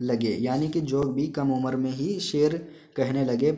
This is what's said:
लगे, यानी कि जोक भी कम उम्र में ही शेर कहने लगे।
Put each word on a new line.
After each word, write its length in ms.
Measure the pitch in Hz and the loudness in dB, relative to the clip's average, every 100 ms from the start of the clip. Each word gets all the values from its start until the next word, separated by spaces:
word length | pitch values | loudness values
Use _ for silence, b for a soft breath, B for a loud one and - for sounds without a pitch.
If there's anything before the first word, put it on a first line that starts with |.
लगे, 340 | 123 117 113 104 | -2 0 0 0
यानी 320 | 123 131 156 | 0 0 0
कि 120 | 160 | -2
जोक 240 | 147 135 139 | 0 0 0
भी 180 | 127 151 | -2 -2
कम 220 | 147 139 | 0 0
उम्र 240 | 127 131 131 | 0 0 0
में 140 | 131 | -2
ही 260 | 131 160 196 | -2 -4 -4
शेर 360 | - 147 151 165 B B B - | -2 2 2 2 B B B -2
कहने 280 | 127 135 | 0 2
लगे। 280 | 127 120 143 | 2 2 2